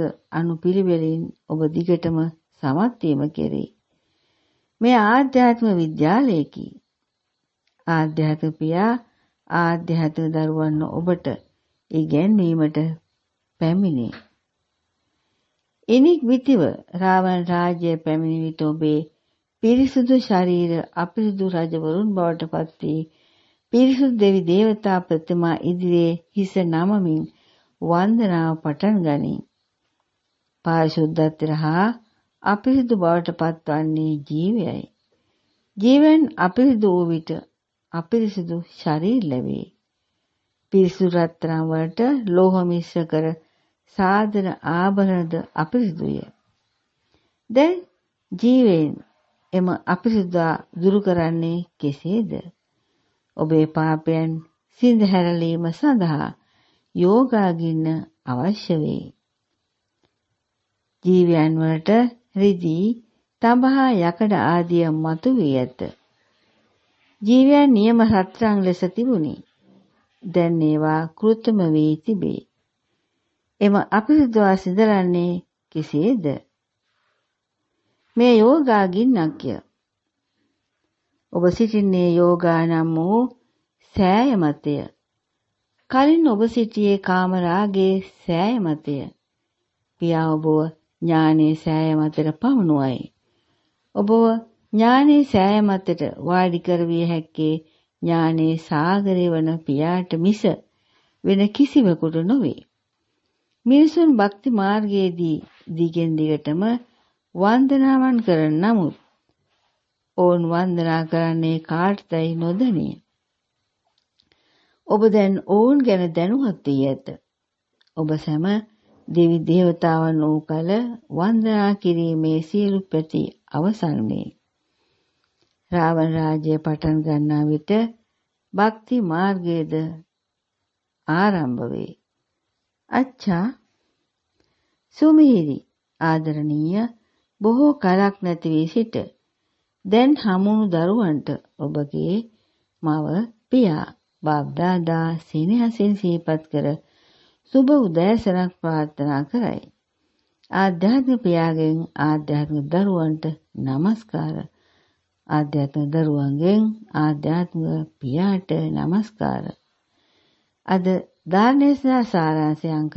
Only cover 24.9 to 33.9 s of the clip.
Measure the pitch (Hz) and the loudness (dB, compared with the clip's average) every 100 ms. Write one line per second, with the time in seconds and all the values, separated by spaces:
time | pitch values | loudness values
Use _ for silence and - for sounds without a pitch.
24.9 | 185 - 160 160 175 170 156 165 180 180 | -2 -2 -4 -2 -2 -2 -2 -4 -2 0
25.9 | 170 165 170 _ 208 190 190 170 160 185 | 2 2 -2 _ -6 -4 -2 0 0 0
26.9 | 208 175 156 156 _ _ _ _ - 160 | 0 0 -2 -4 _ _ _ _ -8 -2
27.9 | 170 202 233 208 165 160 160 156 147 202 | 0 2 2 0 0 0 -2 -6 -2 0
28.9 | 208 160 143 - - - _ _ _ _ | 0 0 -2 -4 -6 -12 _ _ _ _
29.9 | _ _ _ _ _ _ _ 165 165 160 | _ _ _ _ _ _ _ -2 0 0
30.9 | 165 156 165 156 156 156 156 156 170 220 | 0 -2 0 -2 -2 -4 -2 -2 0 0
31.9 | 240 _ _ _ _ 196 202 262 269 240 | -4 _ _ _ _ -4 -2 0 0 0
32.9 | 208 170 170 170 160 165 160 - 151 156 | 0 2 0 -2 -4 -4 -4 -6 -4 -2